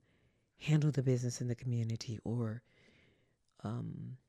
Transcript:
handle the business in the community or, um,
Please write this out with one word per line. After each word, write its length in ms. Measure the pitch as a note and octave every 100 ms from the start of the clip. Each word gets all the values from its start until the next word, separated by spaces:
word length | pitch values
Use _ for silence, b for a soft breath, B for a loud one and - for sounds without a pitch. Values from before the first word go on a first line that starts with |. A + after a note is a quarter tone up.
| b b b b b _
handle 320 | - D3+ D3
the 100 | C3+
business 400 | B2+ B2 B2 -
in 60 | B2
the 80 | A#2+
community 640 | B2 A#2+ A2+ A2+ - G#2+
or, 380 | - A#2+ A2 A#2 b b b b b b b b _ _
um, 540 | G#2 A#2 A2 - A#2 B2+